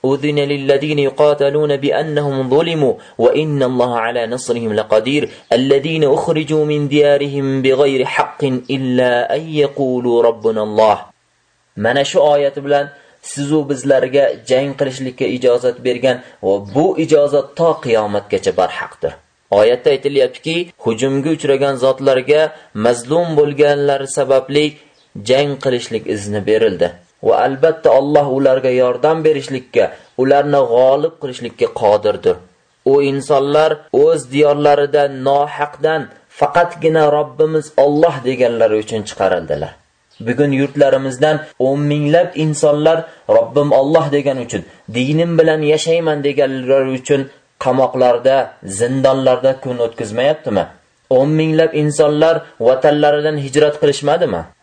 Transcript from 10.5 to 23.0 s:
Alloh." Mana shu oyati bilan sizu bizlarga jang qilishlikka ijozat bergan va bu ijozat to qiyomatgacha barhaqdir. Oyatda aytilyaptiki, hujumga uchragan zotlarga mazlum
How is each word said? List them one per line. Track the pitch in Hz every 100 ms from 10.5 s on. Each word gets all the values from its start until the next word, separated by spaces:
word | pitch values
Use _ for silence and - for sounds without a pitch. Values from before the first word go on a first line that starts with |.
| 110
Alloh." | 107 107 110 98 - _ _ _ _ _ _ -
Mana | 110 135
shu | 135 190
oyati | 151 147 143 139
bilan | 139 143 143 - _ _
sizu | - 139 143 156 139
bizlarga | 135 139 131 127 139 135 - -
jang | 127 139 135
qilishlikka | 143 131 131 127 117
ijozat | 123 127 120 123 120
bergan | 123 120 127 120 - _
va | 95 98 98
bu | 131 185 -
ijozat | 151 147 143 143 - -
to | 165 151
qiyomatgacha | 127 113 104 104 - 95 95 90
barhaqdir. | 90 - - - 78 - _ _ _
Oyatda | 101 107 123 156
aytilyaptiki, | 135 143 139 123 - 156 165 175 _
hujumga | - 113 135 139 147
uchragan | 151 139 139 139 135
zotlarga | 131 131 139 131 127 147 156 - _
mazlum | 104 113 120